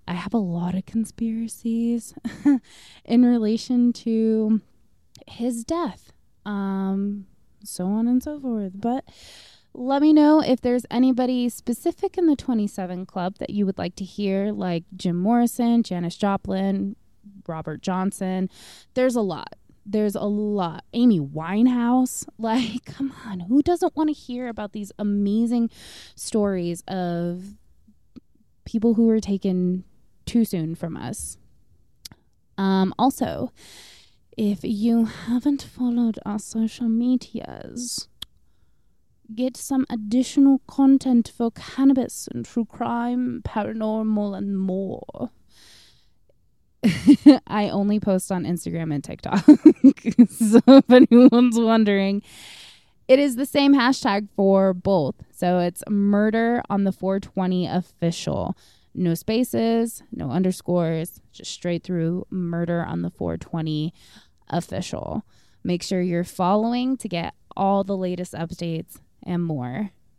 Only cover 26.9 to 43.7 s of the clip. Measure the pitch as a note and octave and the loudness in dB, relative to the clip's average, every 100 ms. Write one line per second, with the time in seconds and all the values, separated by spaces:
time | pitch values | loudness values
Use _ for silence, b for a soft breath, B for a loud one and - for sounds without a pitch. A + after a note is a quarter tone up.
26.9 | F#3 F3 E3+ F3 F3+ G3 G#3 _ _ _ | -6 -4 -4 -4 -6 -12 -20 _ _ _
27.9 | _ _ - - _ _ _ - A3+ A#3 | _ _ -20 -20 _ _ _ -8 0 2
28.9 | A3 A3+ A3 G3+ G3 G3 F3+ F3+ F#3 - | 4 4 4 0 -2 -2 0 0 -2 -8
29.9 | _ _ _ - A#3+ A3 F3+ D#3+ E3 E3 | _ _ _ -2 0 0 -2 -6 -6 -8
30.9 | - B2 - - - _ _ _ _ _ | -8 -10 -10 -14 -18 _ _ _ _ _
31.9 | _ - _ _ _ _ - G3 F#3+ F#3+ | _ -20 _ _ _ _ -4 0 2 0
32.9 | - C4 - C#3 - B3+ B B B B | 0 0 0 -4 -6 -8 B B B B
33.9 | B B B _ - G#3 G3 - G3+ A#3 | B B B _ -4 -2 -2 -4 -2 0
34.9 | A#3 A3 - A#3 B3 C#4+ C#4 - - B3 | 2 0 -4 -4 -2 0 -2 -6 -6 -2
35.9 | A#3+ A3+ - G#3 G#3 - A3 A3+ - A#3 | 0 0 -2 -6 -8 -6 -4 -4 -2 -2
36.9 | A3+ B3 B3+ - - - - - - A#3+ | 0 0 -2 -4 -14 -12 -14 -14 -12 -10
37.9 | - - _ - _ _ _ _ _ _ | -10 -12 _ -20 _ _ _ _ _ _
38.9 | _ _ _ - G#3+ B3+ - - C4+ - | _ _ _ -14 -6 -6 -6 -4 -2 -2
39.9 | A#3 G#3 B3+ B3 C#4+ C#4 C4+ - - C4+ | -6 -2 0 0 4 6 4 0 2 6
40.9 | C4+ C4 A#3+ - - A#3 - - - C#4 | 6 4 2 0 -2 -4 -6 -8 2 4
41.9 | C4 - - - - - A#3+ A3 - A#3 | 4 0 -8 -10 -10 -6 -6 -6 -6 -6
42.9 | A#3+ A#3+ B3 B3 - - A3 G#3 | -4 -4 -4 -4 -6 -6 -6 -4